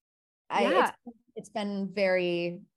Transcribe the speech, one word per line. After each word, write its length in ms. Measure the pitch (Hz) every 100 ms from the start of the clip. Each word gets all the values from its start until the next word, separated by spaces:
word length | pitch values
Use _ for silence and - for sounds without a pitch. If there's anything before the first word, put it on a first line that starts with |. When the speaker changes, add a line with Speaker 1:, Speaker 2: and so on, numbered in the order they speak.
| _ _ _ _ -
Speaker 1:
I, 140 | 190
Speaker 2:
Yeah. 280 | - - 247 - 240
Speaker 1:
it's, 140 | - _ 226
it's 140 | -
been 440 | 220 202 196 196
very, 680 | 190 190 185 175 175 175 175 -